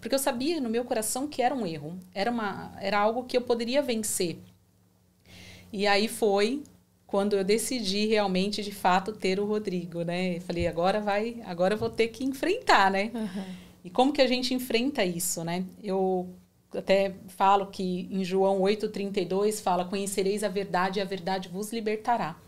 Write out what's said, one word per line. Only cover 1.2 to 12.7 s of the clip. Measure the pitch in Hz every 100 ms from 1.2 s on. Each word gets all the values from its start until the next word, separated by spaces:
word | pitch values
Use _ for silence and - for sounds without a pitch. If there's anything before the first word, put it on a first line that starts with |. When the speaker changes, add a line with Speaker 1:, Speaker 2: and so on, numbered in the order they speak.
| 285
Speaker 1:
que | 294
era | 247
um | 277 202
erro. | 160 143 180 -
Era | - 208
uma, | 240 208 - 160 -
era | - 208
algo | 208 226
que | 254 247
eu |
poderia | 247 233 233 262
vencer. | 269 226 214 - 180 180 - _ _ _ _ _ _ _ _ - - - -
E | 208 202
aí | 202 220
foi | - 220 196 208 277 - - _ _
quando | _ 202 208 202
eu |
decidi | 190 220 226 254 202 202 214
realmente, | 214 202 185 196 208
de | 208
fato, | 202 190 180 185
ter | 214 190 190
o | 208
Rodrigo, | 214 214 180 175 170
né? | 170 175 185 170
Eu |
falei, | 175 170 170
"Agora | 165 175 214
vai, | 208 202 226 233 220
agora | 175 185
eu | 214
vou | 226
ter | 226 226
que | -
enfrentar, | 262 269 302 440 -